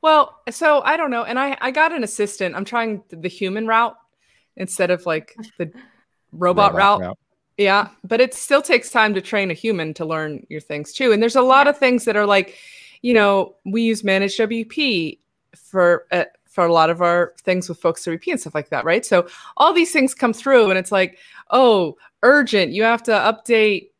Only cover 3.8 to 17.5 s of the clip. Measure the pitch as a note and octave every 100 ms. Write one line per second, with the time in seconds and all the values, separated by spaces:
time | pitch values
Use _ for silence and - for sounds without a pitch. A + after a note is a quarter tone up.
3.8 | A#3 - _ _ _ _ _ - F#3 -
4.8 | F3+ F3 F3 D#3+ D#3+ - A3 _ E3 B3
5.8 | - _ _ _ _ D#3 F3+ F3+ G3+ F#3+
6.8 | G3 G3+ C3 - _ _ _ - G3+ G3+
7.8 | - _ F#3 A3+ B3+ - - C#4+ C#4 -
8.8 | - A#3+ G#3+ G3 F#3 G#3+ F#3+ E3 A3+ G3
9.8 | D#3 D3+ D#3 D#3+ D#3 D3 - D3+ - D3
10.8 | D3 - C4 G#3+ A3+ A#3+ B3+ C4+ C#4+ C#4+
11.8 | C4 B3 A#3+ G#3 G#3 G3 F#3+ - - -
12.8 | - _ A#3+ A#3 G3+ G3 F#3 _ - G#3+
13.8 | A3+ G#3+ G3+ F#3+ G3 G3 A3 A3+ A3+ -
14.8 | C#4+ G3 D#3+ - _ _ _ _ - F#3+
15.8 | F3 F3 - F3 - _ _ - E3+ E3+
16.8 | D#3+ E3+ F3 F3 F3 - -